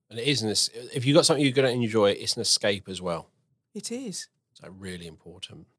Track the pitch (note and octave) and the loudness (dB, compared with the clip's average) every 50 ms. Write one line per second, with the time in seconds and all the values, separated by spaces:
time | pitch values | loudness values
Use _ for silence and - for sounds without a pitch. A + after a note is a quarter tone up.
0 | _ _ G#2 A#2 A#2 D3 C#3 A2+ A2 G#2+ G2 - - - - A#2 B2+ - - C3+ | _ _ -10 -4 0 0 0 0 0 0 0 0 0 -2 -4 -12 -14 -8 -6 -2
1 | A#2+ C3+ C#3+ E3+ - - D3+ C3+ D3 C3+ A#2+ C#3 C3+ B2+ A#2+ B2 A#2+ G#2+ A2 A2 | 0 6 6 6 6 6 4 4 4 4 4 4 4 4 2 0 0 2 4 4
2 | G2+ G2+ G2 - A2+ - - A#2+ G#2+ - - - - G#2 G2+ F#2 - G2 F#2 F2+ | 4 4 4 2 -2 -6 -4 -2 0 0 0 2 2 0 0 0 -4 -10 -10 -8
3 | F2+ F2 E2+ E2 - _ _ _ _ _ _ _ _ _ - G#3 G#3 - A#3 C4 | -4 -4 -4 -6 -8 _ _ _ _ _ _ _ _ _ -16 -12 -10 -10 -10 -8
4 | C4+ G#3+ E3+ - - _ _ _ _ _ _ - D#2 D#2+ F#2+ F#2+ G2 F#2 F2+ F2 | -8 -10 -10 -10 -12 _ _ _ _ _ _ -20 -20 -18 -16 -14 -12 -12 -12 -12
5 | E2+ E2 D#2 _ _ F2 F2+ F2 - - - D#3+ - _ _ | -12 -16 -16 _ _ -20 -16 -16 -16 -16 -16 -20 -20 _ _